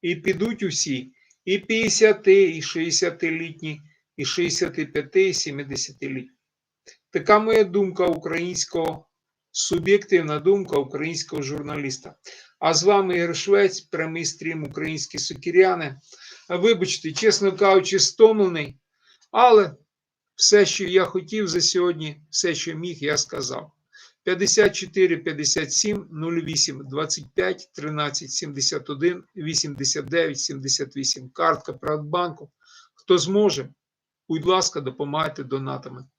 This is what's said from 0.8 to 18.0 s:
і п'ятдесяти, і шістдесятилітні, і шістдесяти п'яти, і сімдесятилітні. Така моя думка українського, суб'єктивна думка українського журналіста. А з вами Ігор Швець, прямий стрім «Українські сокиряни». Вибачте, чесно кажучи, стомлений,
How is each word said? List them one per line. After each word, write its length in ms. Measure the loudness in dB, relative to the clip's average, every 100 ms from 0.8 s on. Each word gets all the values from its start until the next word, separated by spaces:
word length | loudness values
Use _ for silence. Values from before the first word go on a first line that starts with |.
| -4 -6 -8 _ _ _ -4
і 140 | -4
п'ятдесяти, 960 | -2 -2 0 4 4 4 6 6 6 2
і 40 |
шістдесятилітні, 1200 | -8 -6 -2 0 -2 -2 -4 -4 -8 -10 -12 -12 -16 _ _ -10
і 80 | -6
шістдесяти 600 | -2 -2 -2 -4 -4 -6
п'яти, 420 | -6 0 2 2
і 40 |
сімдесятилітні. 960 | 0 -6 -8 -8 -8 -8 -10 -10 -10 -12 _ _ _ _ _ _ _ _
Така 300 | -6 4 4
моя 240 | 6 4
думка 420 | 4 2 0 0 0
українського, 1040 | 0 -4 -6 -6 -6 -6 -4 -4 -6 _ _ _ _ _
суб'єктивна 880 | -6 -4 -2 2 2 4 2 2 0
думка 380 | 2 2 2 -2
українського 640 | -2 -6 -6 -6 -8 -8
журналіста. 760 | -6 -8 -8 -6 -6 -8 -14 -20 -20 -20 -20 _
А 140 | 0
з 100 | 2
вами 340 | 4 4 2 0
Ігор 180 | -2 -4
Швець, 460 | 2 4 4 0
прямий 440 | -8 -6 -6 -4 -6
стрім 380 | -6 -8 -8
«Українські 560 | -8 -8 -6 -6 -10 -10
сокиряни». 800 | -10 -8 2 6 6 4 -4 -10 _ -20 -20 -20 _
Вибачте, 640 | 0 2 4 0 -4 -6
чесно 460 | 0 2 4 0 2
кажучи, 420 | 6 6 4
стомлений, 800 | 0